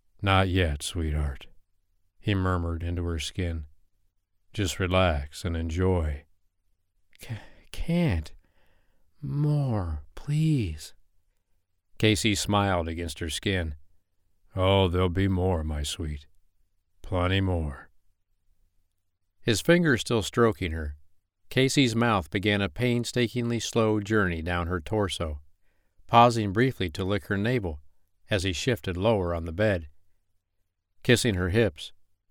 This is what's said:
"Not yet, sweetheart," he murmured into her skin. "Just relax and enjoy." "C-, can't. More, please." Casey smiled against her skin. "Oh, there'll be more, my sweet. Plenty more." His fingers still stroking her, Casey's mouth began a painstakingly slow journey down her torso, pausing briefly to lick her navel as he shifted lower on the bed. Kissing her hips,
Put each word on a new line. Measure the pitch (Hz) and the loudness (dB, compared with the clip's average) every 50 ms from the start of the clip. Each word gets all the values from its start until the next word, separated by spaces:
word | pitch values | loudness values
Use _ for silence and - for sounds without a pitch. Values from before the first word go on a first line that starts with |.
| _ _ _ - | _ _ _ -4
"Not | 104 98 95 95 95 92 | 0 4 4 4 4 4
yet, | 87 95 90 78 73 71 | 2 2 2 2 2 0
sweetheart," | - - - 85 80 76 73 76 73 71 67 - - - - - - _ _ _ _ _ _ _ _ _ _ _ | -2 -2 -2 -4 -2 -2 -2 -2 -2 -2 -2 -4 -4 -4 -10 -20 -20 _ _ _ _ _ _ _ _ _ _ _
he | - 110 101 | -4 -2 0
murmured | 95 92 92 92 87 85 85 82 80 | 2 2 2 0 0 0 -2 -4 -4
into | 85 85 87 90 87 | -4 -4 -4 -2 -2
her | 87 85 78 | -2 -4 -4
skin. | 76 - - - 90 85 82 80 71 - - - _ _ _ _ _ _ _ _ _ _ _ _ _ _ - | -6 -6 -6 -4 -4 -4 -4 -6 -8 -12 -16 -20 _ _ _ _ _ _ _ _ _ _ _ _ _ _ -6
"Just | - 101 87 - - | -4 -4 -2 -2 -2
relax | 95 87 92 92 92 87 76 71 69 71 - - - | -2 2 4 4 4 4 2 0 -4 -8 -10 -8 -6
and | 87 85 80 | -4 -4 -4
enjoy." | 82 80 80 90 92 95 92 87 78 76 71 71 - _ _ _ _ _ _ _ _ _ _ _ _ _ _ _ _ _ - - | -4 -4 -2 0 2 2 2 2 0 -2 -4 -6 -10 _ _ _ _ _ _ _ _ _ _ _ _ _ _ _ _ _ -20 -20
"C-, | - - 113 101 - - - - - - | -14 -12 -12 -12 -12 -16 -20 -20 -20 -14
can't. | - - - - 165 175 175 139 92 80 78 - - - _ _ _ _ _ _ _ _ _ _ _ _ _ _ _ _ | -8 -6 -4 -2 0 2 2 2 0 -2 -4 -6 -14 -20 _ _ _ _ _ _ _ _ _ _ _ _ _ _ _ _
More, | 143 135 139 143 151 147 151 147 139 127 113 104 90 82 78 73 - - - | -10 -6 -4 -2 0 0 0 0 0 0 -2 -2 -2 -4 -6 -6 -8 -12 -16
please." | - - - 147 151 160 160 151 131 107 82 76 73 - - - - - _ _ _ _ _ _ _ _ _ _ _ _ _ _ _ _ _ - - | -12 -6 -4 -2 0 2 2 2 2 0 -2 -6 -8 -12 -16 -20 -20 -20 _ _ _ _ _ _ _ _ _ _ _ _ _ _ _ _ _ -6 0
Casey | - 107 107 - - 110 101 | 2 2 2 2 2 0 0
smiled | - - - 101 101 101 98 92 87 80 82 | 0 0 0 2 2 2 2 0 0 -2 -4
against | 82 82 85 80 - - | -6 -6 -8 -8 -8 -8
her | 90 80 | -8 -6
skin. | - - - 104 95 90 82 78 73 - - - - - _ _ _ _ _ _ _ _ _ _ - | -6 -4 -2 -2 -2 0 -2 -4 -6 -10 -14 -20 -20 -20 _ _ _ _ _ _ _ _ _ _ -4
"Oh, | 95 92 95 98 98 95 90 | 0 2 4 6 6 4 4
there'll | 85 90 92 90 | 2 2 0 2
be | 85 95 98 98 | 2 2 2 2
more, | 95 90 90 95 90 80 76 | 2 2 2 0 0 0 -2
my | 78 76 73 73 | -4 -4 -4 -4
sweet. | - - - 82 76 76 73 - - _ _ _ _ _ _ _ _ _ _ _ _ _ _ | -6 -6 -6 -6 -8 -8 -8 -12 -18 _ _ _ _ _ _ _ _ _ _ _ _ _ _
Plenty | - - 95 90 90 90 95 98 | -10 -4 -2 0 0 2 2 2
more." | 98 95 90 85 78 73 67 - - - _ - _ _ _ _ _ _ _ _ _ _ _ _ _ _ _ _ _ _ _ _ _ _ _ _ _ _ _ _ | 2 0 0 -2 -2 -4 -6 -10 -16 -20 _ -20 _ _ _ _ _ _ _ _ _ _ _ _ _ _ _ _ _ _ _ _ _ _ _ _ _ _ _ _
His | - - 110 - | -2 0 0 2
fingers | - - 170 175 170 156 123 95 | 4 4 4 4 6 4 2 0
still | - - 120 110 | 0 0 0 0
stroking | 92 - - 120 117 113 101 - 95 82 | 0 -2 2 2 4 4 2 0 -4 -4
her, | 78 82 78 73 71 - - - - _ _ _ _ _ _ - | -4 -4 -6 -6 -8 -12 -16 -20 -20 _ _ _ _ _ _ -4
Casey's | - 127 131 135 - 147 135 117 110 | 0 2 2 4 4 4 2 4 2
mouth | 117 117 120 110 95 85 - | 2 2 2 2 0 0 -2
began | - 104 92 107 104 101 | -4 -2 0 2 2 2
a | 101 95 | 0 -2
painstakingly | - - 123 123 120 120 113 - - 127 123 113 - 123 117 117 120 113 | -2 -2 -2 0 0 0 -2 -2 0 0 0 0 0 -4 -4 -2 -2 -4
slow | - - - 117 110 110 107 107 | -4 -2 0 0 2 2 2 0
journey | 101 98 110 107 101 90 85 82 | 0 0 2 2 2 2 0 -2
down | 80 87 87 87 85 85 | -2 -2 -2 -2 -2 -2
her | 90 87 | -4 -4
torso, | 78 - 117 107 101 87 - - 85 78 73 73 - - - _ _ _ _ _ _ _ _ - - - | -4 -4 -2 -2 -2 -2 -4 -6 -6 -6 -6 -8 -12 -18 -20 _ _ _ _ _ _ _ _ -20 -6 4
pausing | 117 117 120 123 117 117 107 98 | 6 8 8 8 6 2 -2 0
briefly | 92 113 127 135 - - 95 90 | 2 2 2 2 0 -2 -6 -6
to | - - 95 | -4 -4 -4
lick | 92 104 98 - | -2 -2 -2 -2
her | - 107 98 | -4 -4 -2
navel | 101 117 131 120 98 85 78 - - - - - _ _ _ _ _ - | 0 0 0 0 -2 -4 -8 -8 -14 -20 -20 -20 _ _ _ _ _ -2
as | 107 95 85 | -2 0 0
he | 98 85 | -2 -2
shifted | - - - - - - 98 82 87 | -2 0 -2 -2 -2 -2 -6 -4 0
lower | 95 117 113 98 90 87 85 | 2 2 2 2 2 0 -2
on | 82 82 | -4 -4
the | 85 | -6
bed. | 80 87 107 110 98 85 78 - - - _ _ _ _ _ _ _ _ _ _ _ _ _ _ _ _ _ _ _ - - | -2 0 2 2 2 0 -4 -8 -16 -20 _ _ _ _ _ _ _ _ _ _ _ _ _ _ _ _ _ _ _ -6 2
Kissing | - 120 107 - 120 98 | 2 4 4 4 0 0
her | 90 90 92 | 0 0 0
hips, | 98 117 117 95 - - - - - - - _ _ _ _ _ | 2 2 2 2 0 -6 -12 -18 -18 -20 -20 _ _ _ _ _